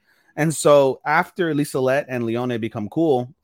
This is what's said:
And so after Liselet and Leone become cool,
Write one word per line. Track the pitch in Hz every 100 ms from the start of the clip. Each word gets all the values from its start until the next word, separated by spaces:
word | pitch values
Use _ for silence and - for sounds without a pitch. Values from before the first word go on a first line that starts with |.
| _ _ _ -
And | 156
so | 147 160 147 139 127 147
after | 156 180 - 170
Liselet | 147 139 143 131 135 127
and | 127 117
Leone | 113 127 120
become | 110 113 104
cool, | - 165 127 123 -